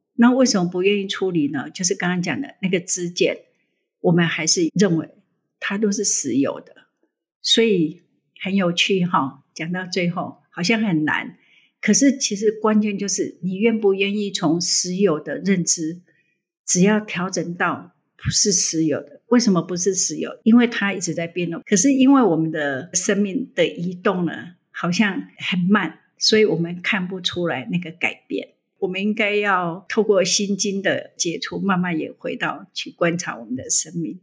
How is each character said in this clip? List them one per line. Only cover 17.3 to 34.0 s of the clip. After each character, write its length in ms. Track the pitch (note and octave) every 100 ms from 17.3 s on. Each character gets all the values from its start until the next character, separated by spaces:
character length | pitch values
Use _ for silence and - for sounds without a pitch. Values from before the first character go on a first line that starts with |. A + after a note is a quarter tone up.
| G3 E3 F3
到 400 | F3+ C3+ - _ _ _
不 120 | -
是 220 | - G#3
实 320 | F#3+ - D#3+
有 160 | D#3+ B2+
的。 220 | - - -
为 120 | B3
什 140 | G#3+
么 80 | F3+
不 160 | F3 F3
是 180 | G3+ F#3
实 220 | - D#3
有？ 240 | D#3+ -
因 140 | A3+ A#3
为 100 | A#3+
它 240 | - G3+
一 80 | F#3+
直 140 | F#3
在 140 | D#3+ E3
变 220 | F3 E3+
动。 120 | E3+ -
可 120 | G#3
是 160 | C#4
因 180 | C4+ C4
为 100 | C#4
我 140 | A3 D#3+
们 160 | D#3+
的 380 | D#3+ D3 C3 F3
生 260 | - - G3
命 300 | G3+ F3+ - -
的 100 | D#3+
移 280 | - F3
动 320 | F3+ G#3+ F#3 E3
呢， 300 | C#3+ F3 - _
好 220 | - F3
像 380 | F3 G#3+ F#3 - -
很 200 | - F3+
慢， 380 | F3+ G#3 E3+ - _ -
所 200 | - G#3+
以 60 |
我 140 | G#3 E3
们 240 | E3+ F3+
看 260 | - G3+ F3+
不 140 | F#3
出 260 | F3+ F3 E3+
来 220 | B2+ B2
那 80 | F3
个 100 | E3
改 360 | D#3+ - - -
变。 220 | - - _ _ -
我 80 | F#3+
们 140 | F#3
应 120 | G3+
该 220 | G#3+ G#3 G#3
要 500 | G#3 F#3 E3+ F3 -
透 120 | -
过 220 | G#3 G3+
心 320 | F#3 - G3+ G3
经 260 | G#3 G3
的 300 | F#3+ C3+ - -
解 200 | F3 D#3+
除， 220 | - F3
慢 180 | F#3+ F3+
慢 220 | F3+ D#3+
也 140 | -
回 240 | - E3+ -
到 280 | D#3+ C#3+ -
去 160 | - -
观 260 | - E3+ F3
察 200 | E3+ G3
我 60 |
们 100 | A3+
的 160 | B3+ -
生 240 | - D#3+
命。 240 | E3+